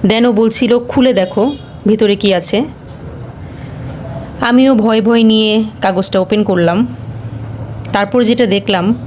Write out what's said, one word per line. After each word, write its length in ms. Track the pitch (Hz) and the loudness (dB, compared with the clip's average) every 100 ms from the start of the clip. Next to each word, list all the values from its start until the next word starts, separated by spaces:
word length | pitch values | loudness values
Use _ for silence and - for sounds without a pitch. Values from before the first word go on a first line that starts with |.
| 190 | 2
Then 240 | 220 240 | 4 2
ও 40 | |
বলছিল, 460 | 214 226 220 240 240 | 4 2 2 2 0
"খুলে 340 | 240 - 254 | 0 2 2
দেখো 420 | 202 185 - 240 285 - - 202 | 2 0 0 -2 -2 -14 -4 0
ভিতরে 280 | 214 214 202 | 2 2 2
কী 180 | 202 | 2
আছে।" 300 | 185 165 202 302 - - - - - - - - - - - - - - - - - | 0 0 -2 -2 -8 -16 -14 -14 -14 -14 -14 -16 -14 -14 -12 -12 -12 -10 -10 -12 -6
আমিও 340 | 233 247 262 240 | 2 4 4 4
ভয় 260 | 220 220 | 4 2
ভয় 220 | 214 233 | 2 4
নিয়ে 400 | 226 220 214 214 220 - | 4 4 2 2 -2 -2
কাগজটা 380 | 196 185 190 196 | 0 0 0 0
ওপেন 240 | 185 214 | 0 0
করলাম। 440 | 208 185 170 180 247 - - - - - - - - - - | 2 2 2 2 -2 -4 -10 -10 -10 -10 -10 -10 -10 -10 -4
তারপর 300 | 202 202 247 | -2 0 2
যেটা 220 | 226 240 233 | 2 2 2
দেখলাম 480 | 196 196 190 185 233 | 0 0 0 0 -2